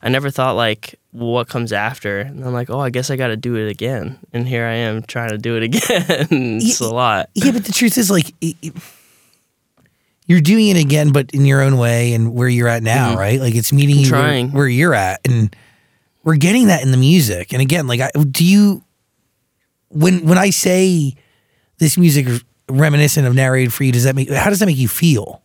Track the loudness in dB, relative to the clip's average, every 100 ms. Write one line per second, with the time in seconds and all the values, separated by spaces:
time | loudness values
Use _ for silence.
0 | -2 -4 -4 -4 -2 0 -2 -4 -10 -20
1 | _ -10 -4 -4 -4 -6 -4 -4 -6 -8
2 | -8 -8 -10 -10 -8 -8 -6 -6 -6 -6
3 | -6 -6 -6 -6 -6 -6 -6 -6 -6 -6
4 | -8 -14 -12 -8 -6 -4 -4 -4 -6 -6
5 | -8 -10 -8 -6 -6 -4 -2 -4 -2 -4
6 | -2 -4 -2 -2 -2 -2 -2 -2 -4 -2
7 | 0 -2 -4 -2 -2 -2 -4 -2 0 0
8 | 0 0 -2 -6 -8 -8 -14 -16 -20 _
9 | _ _ _ _ _ _ _ _ _ _
10 | _ _ 0 2 4 4 4 2 2 2
11 | 2 2 0 2 2 4 2 2 2 0
12 | 0 0 -2 0 0 2 0 0 0 0
13 | 2 0 0 0 0 -2 0 2 4 4
14 | 4 2 2 0 -2 0 0 2 2 2
15 | -2 -4 -2 0 0 -4 _ _ _ _
16 | _ _ -2 2 2 4 4 2 2 2
17 | 4 4 2 -2 -6 -4 -2 -2 -2 -4
18 | -2 0 -2 0 2 4 4 0 _ _
19 | _ _ _ _ _ _ _ _ _ 0
20 | 2 2 2 2 2 0 0 2 2 2
21 | 0 -4 _ _ _ _ _ _ 0 4
22 | 4 4 0 -4 -6 _ -6 0 2 4
23 | 2 2 2 2 2 2 0 0 0 2
24 | 0 0 -2 -2 0 0 0 0 -2 0
25 | 2 2 -2 -16